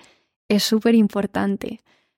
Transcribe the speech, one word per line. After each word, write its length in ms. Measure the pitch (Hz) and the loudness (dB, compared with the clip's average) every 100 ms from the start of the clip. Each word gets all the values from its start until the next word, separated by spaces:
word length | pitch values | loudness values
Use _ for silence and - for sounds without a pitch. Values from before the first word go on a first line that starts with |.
| _ _ _ _ - | _ _ _ _ -2
es 140 | 208 | -2
súper 320 | - 220 233 | 0 0 4
importante. 840 | 233 208 202 202 - 196 196 - 226 _ _ _ | 4 2 0 -4 -4 -4 -4 -8 -14 _ _ _